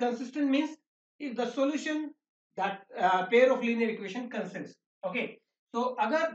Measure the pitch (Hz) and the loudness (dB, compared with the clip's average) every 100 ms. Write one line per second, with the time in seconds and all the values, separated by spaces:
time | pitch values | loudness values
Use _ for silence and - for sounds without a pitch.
0 | 247 247 254 302 277 277 311 - _ _ | -2 -2 -6 -2 2 2 0 -6 _ _
1 | _ - 294 226 240 277 277 302 311 302 | _ -12 -8 -4 -4 0 0 0 -4 -4
2 | 302 - _ _ _ - 196 196 - - | -6 -10 _ _ _ -6 -4 -4 -10 0
3 | 185 185 185 233 262 233 233 233 226 190 | 2 4 4 6 6 6 2 0 0 -2
4 | 196 240 240 220 175 180 147 - _ _ | -6 -8 -6 -6 -6 -8 -12 -14 _ _
5 | 185 233 - - _ _ _ 233 247 233 | -6 -4 -6 -10 _ _ _ -4 -2 0
6 | 220 311 330 | 0 2 0